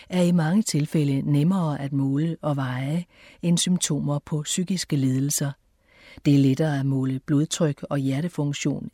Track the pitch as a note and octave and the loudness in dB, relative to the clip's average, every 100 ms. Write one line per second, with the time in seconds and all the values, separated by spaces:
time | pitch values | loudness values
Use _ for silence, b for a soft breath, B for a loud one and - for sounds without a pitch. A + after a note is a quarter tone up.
0 | B F3+ F3 F3+ D#3 G3 A3 D3+ D3+ E3 | B 0 2 4 2 2 2 0 0 0
1 | C#3+ C3+ D3+ C#3+ D#3+ G3 E3 C#3+ C#3 C#3 | 2 0 2 2 2 2 0 -4 -4 -2
2 | C3+ C#3 D#3+ D#3+ D3+ C#3 C3 B2+ C3+ E3 | 0 0 -2 -4 -4 -2 -2 -4 -4 -4
3 | F3 B B B F3 E3+ - F3+ - D3 | -6 B B B 0 2 2 0 0 -2
4 | D3 C#3+ - D3+ D3 - F3 F#3 - D3 | -2 -4 -4 -6 -4 -4 -2 -2 -2 0
5 | C3 C3 C#3 - C#3+ - _ _ B B | 0 0 0 -2 -4 -8 _ _ B B
6 | B B D#3 C#3+ C3+ C3+ D#3+ C#3 C3+ C3+ | B B 2 6 6 4 0 0 0 0
7 | C3 C3 - C#3+ D#3 - D#3+ C#3 - C#3+ | -2 -4 0 0 0 0 0 0 -4 -2
8 | C3+ C3+ E3+ - C#3+ C#3+ D3 - - | -2 -2 -4 -2 -4 -2 -2 -4 -6